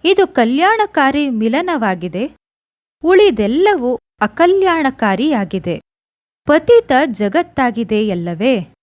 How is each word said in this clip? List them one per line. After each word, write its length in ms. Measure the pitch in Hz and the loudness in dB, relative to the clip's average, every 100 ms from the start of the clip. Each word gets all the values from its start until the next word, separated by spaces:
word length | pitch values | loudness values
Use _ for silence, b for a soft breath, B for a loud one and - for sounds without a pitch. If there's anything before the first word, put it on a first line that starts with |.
ಇದು 200 | 330 392 370 | 0 0 0
ಕಲ್ಯಾಣಕಾರಿ 920 | - 226 269 370 440 415 - 269 285 285 | 0 0 2 0 0 -2 0 0 0 -2
ಮಿಲನವಾಗಿದೆ. 920 | 226 220 262 359 302 214 180 175 175 269 _ _ _ _ _ _ _ | -2 -2 -2 -4 -2 -2 -4 -6 -8 -8 _ _ _ _ _ _ _
ಉಳಿದೆಲ್ಲವೂ 880 | 320 381 415 220 208 269 403 370 247 254 _ _ | 2 4 4 2 -2 0 0 0 -2 -6 _ _
ಅಕಲ್ಯಾಣಕಾರಿಯಾಗಿದೆ. 1600 | 208 - 349 392 381 330 277 262 214 190 294 254 190 190 175 165 _ _ _ _ _ _ - | -6 2 2 4 2 0 -2 -2 -2 0 0 -2 -2 -6 -6 -8 _ _ _ _ _ _ 0
ಪತಿತ 460 | 302 311 466 466 262 294 | 0 4 4 4 0 0
ಜಗತ್ತಾಗಿದೆಯಲ್ಲವೇ? 1400 | 208 208 302 349 - 247 226 214 214 214 180 170 165 240 233 156 _ | -2 -2 -2 -4 -2 -2 -2 -2 -2 -2 -4 -6 -2 0 0 -4 _